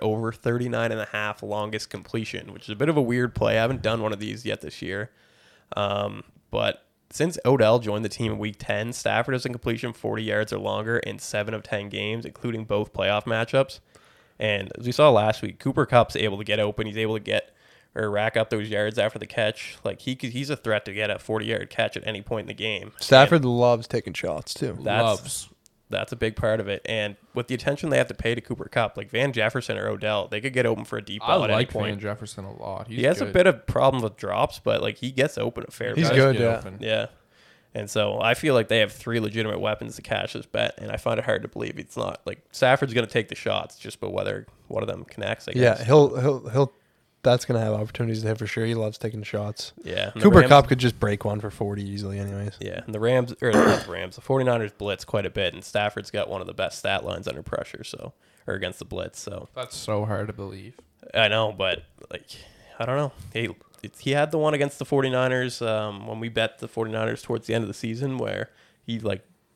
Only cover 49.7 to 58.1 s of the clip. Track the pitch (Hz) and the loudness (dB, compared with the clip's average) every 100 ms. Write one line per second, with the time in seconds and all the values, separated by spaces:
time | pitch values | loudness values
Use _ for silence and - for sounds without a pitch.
49.7 | - - 92 98 - 202 170 127 143 139 | -12 -6 -2 -2 6 10 10 12 10 10
50.7 | 127 123 - 104 104 107 104 104 - 104 | 4 2 2 0 0 -2 -4 -6 -6 -6
51.7 | 101 98 101 98 101 98 98 101 - 98 | -4 -6 -6 -6 -6 -6 -6 -8 -8 -10
52.7 | 90 - 107 113 127 120 - 123 107 - | -10 -8 -2 2 2 0 -2 4 6 6
53.7 | 107 - 87 92 - - 135 127 117 107 | 4 0 -8 -8 -10 -2 2 2 2 -2
54.7 | - 101 95 - 107 92 101 90 - - | -6 -4 -4 -2 -2 -2 -2 -2 -4 -6
55.7 | 104 104 - 98 104 - 95 90 92 92 | -2 -2 -2 -6 -4 -4 -6 -8 -4 -6
56.7 | - 98 98 87 90 - 69 - - - | -4 -4 -2 -4 -6 -8 -10 -8 -8 -8
57.7 | - - - - | -12 -14 -14 -14